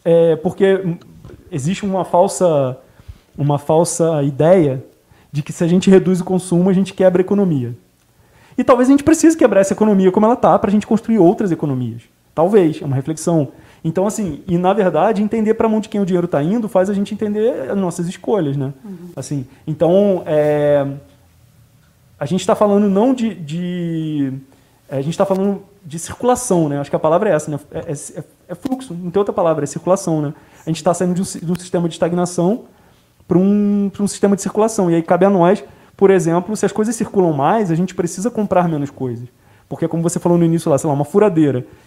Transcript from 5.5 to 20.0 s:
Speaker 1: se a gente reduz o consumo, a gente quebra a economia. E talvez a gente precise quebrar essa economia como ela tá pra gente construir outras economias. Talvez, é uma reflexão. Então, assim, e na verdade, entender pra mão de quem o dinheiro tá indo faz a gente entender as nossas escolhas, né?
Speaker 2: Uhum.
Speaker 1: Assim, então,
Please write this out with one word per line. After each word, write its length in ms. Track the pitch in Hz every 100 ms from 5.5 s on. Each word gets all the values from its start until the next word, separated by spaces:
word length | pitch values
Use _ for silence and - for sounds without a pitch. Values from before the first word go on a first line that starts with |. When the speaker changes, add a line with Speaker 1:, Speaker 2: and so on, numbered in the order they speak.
Speaker 1:
se 100 | -
a 40 | 170
gente 220 | 180 196
reduz 300 | 190 165 180
o 60 | -
consumo, 440 | 185 - 170 190
a 40 |
gente 200 | 185 196
quebra 280 | - 185 180
a 20 |
economia. 500 | 185 202 190 143 120 117 _ _ _ _ _ _ _ -
E 80 | 254
talvez 240 | 240 262
a 20 |
gente 120 | 285 302
precise 320 | 320 320 320
quebrar 240 | 247 196
essa 100 | 196
economia 400 | 185 214 196 185
como 140 | 190 214
ela 100 | 247
tá 240 | 185 196
pra 100 | 202
gente 160 | 208 -
construir 340 | 214 - 226
outras 340 | 170 - 208
economias. 480 | 160 156 131 123 117 - _ _
Talvez, 460 | - 175 214 160 147
é 20 | 147
uma 100 | 135
reflexão. 520 | 131 156 175 165 131 - - _
Então, 220 | 160 165 202
assim, 380 | 208 190 139 -
e 120 | 175
na 120 | 180
verdade, 520 | 214 185 156 202 202
entender 320 | 214 226 214 220
pra 120 | 226
mão 120 | 214
de 100 | 202
quem 100 | 202
o 60 | 185
dinheiro 220 | 180 175
tá 160 | 151
indo 260 | 151 233 220
faz 180 | 185 190
a 60 |
gente 180 | 196 202
entender 600 | 208 214 208 226 302 -
as 40 | 202
nossas 320 | 180 165 170
escolhas, 480 | - - 214 147 139
né? 180 | 135 - 214
Speaker 2:
Uhum. 240 | 175 180 165
Speaker 1:
Assim, 320 | - 143 120 - -
então, 560 | 151 165 190